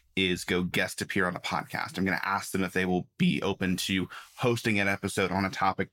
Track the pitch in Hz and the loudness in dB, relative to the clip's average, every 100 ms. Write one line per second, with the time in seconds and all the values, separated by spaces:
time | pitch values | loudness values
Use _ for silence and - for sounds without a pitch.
0 | _ - 92 87 - 90 90 - 92 - | _ 0 2 2 0 0 0 0 -2 -4
1 | - 98 90 87 - 78 - - - 92 | -4 0 0 -2 -4 -4 -4 -6 -4 -2
2 | 95 90 95 101 - 98 90 92 92 90 | 0 0 0 -2 -2 -2 0 0 2 0
3 | - - 180 71 98 98 92 90 - 95 | -2 0 2 2 0 0 0 0 0 0
4 | 90 - - - 123 117 117 104 98 98 | -2 -6 -16 -2 0 2 2 2 0 0
5 | 98 - 92 92 95 - 95 92 95 | -2 0 0 2 0 0 0 0 -2